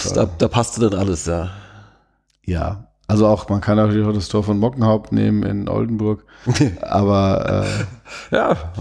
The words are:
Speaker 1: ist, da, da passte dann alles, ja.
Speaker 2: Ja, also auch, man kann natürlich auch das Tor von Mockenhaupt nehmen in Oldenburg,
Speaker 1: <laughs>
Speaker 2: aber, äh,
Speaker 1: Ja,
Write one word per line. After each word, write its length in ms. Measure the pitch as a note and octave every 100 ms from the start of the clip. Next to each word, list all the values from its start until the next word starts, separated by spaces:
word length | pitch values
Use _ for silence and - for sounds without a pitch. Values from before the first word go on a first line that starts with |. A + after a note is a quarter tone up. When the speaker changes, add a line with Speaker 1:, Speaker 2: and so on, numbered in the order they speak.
| -
Speaker 1:
ist, 100 | A#2+
da, 80 | G#2+ -
da 80 | A#2+
passte 420 | A#2+ A2+ A2 A2+
dann 100 | F#2+
alles, 280 | G2 E2+ E2+
ja. 240 | E2+ F#2 G2+ - - - _ _ _ _ _
Speaker 2:
Ja, 440 | - E2+ D#2+ G2 - _ -
also 200 | G#2 G#2+
auch, 200 | G#2 -
man 120 | G2+
kann 160 | G2+ G#2+
natürlich 300 | G#2+ G#2 G#2+
auch 60 |
das 160 | G#2 F#2
Tor 140 | G#2+
von 140 | G#2 G2+
Mockenhaupt 540 | A#2 C3 A2 A2 -
nehmen 320 | A2 G#2+ G#2
in 260 | G2 G2+ G2+
Oldenburg, 540 | G#2+ A2+ A2 G#2+ G#2 _ - -
Speaker 1:
<laughs> 340 | - C#3 E2+
Speaker 2:
aber, 840 | - G2 G2+ G2 G2 G2 - G2 G2 G2+ G#2 - - - -
äh, 40 |
Speaker 1:
Ja, 220 | - A#3+ - E2+ F2